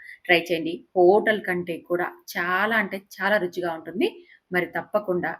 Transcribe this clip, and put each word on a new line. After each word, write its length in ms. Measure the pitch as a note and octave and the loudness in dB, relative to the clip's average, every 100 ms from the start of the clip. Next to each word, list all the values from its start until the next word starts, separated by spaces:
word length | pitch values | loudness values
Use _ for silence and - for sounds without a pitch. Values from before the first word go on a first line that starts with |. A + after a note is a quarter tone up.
| - - | -20 -8
ట్రై 160 | - E3+ | 2 2
చేయండి. 340 | E3+ E3 D#3+ F3 - | 2 -2 -4 -8 -4
హోటల్ 460 | F#3 F3+ G#3 A3+ G#3 | 4 6 6 4 0
కంటే 340 | F#3 F3 F3 E3 | 0 -4 -6 -8
కూడా 300 | - F3 F3 - - | -4 -4 -4 -8 -12
చాలా 460 | G3 F3 F#3 G#3 A3+ | -6 -2 0 0 0
అంటే 200 | G3 G3 - | -2 -6 -12
చాలా 240 | - F#3+ G#3 | -6 -2 0
రుచిగా 320 | F3+ F3+ F3 | -2 -4 -6
ఉంటుంది. 340 | D#3+ D#3+ F3 G#4 - - _ _ | -6 -8 -2 -2 -4 -16 _ _
మరి 160 | F3+ G3 | -2 -2
తప్పకుండా 640 | F3 - G#3 G#3 F3+ D#3+ - | -4 -4 -2 -2 -2 -4 -4